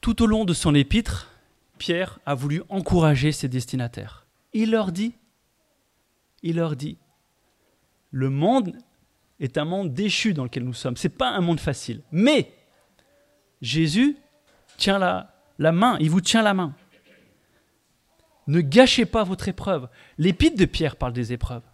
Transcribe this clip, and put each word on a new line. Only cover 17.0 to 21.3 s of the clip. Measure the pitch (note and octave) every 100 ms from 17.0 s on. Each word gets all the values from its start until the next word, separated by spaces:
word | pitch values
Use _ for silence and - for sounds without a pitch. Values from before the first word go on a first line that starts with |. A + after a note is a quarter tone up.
| _ - _ _ _ _ _ _ _ _ _ _ _ _ -
Ne | D#3+
gâchez | D3 F3+ B3+ -
pas | A#3 A3+
votre | F#3+ F#3 -
épreuve. » | F3+ - E3+ B2 - - -
L'épître | E3+ F3+ D#4+ C#4
de |
Pierre | F3+ - D#3
parle | - B2+
des | A#2+ A2+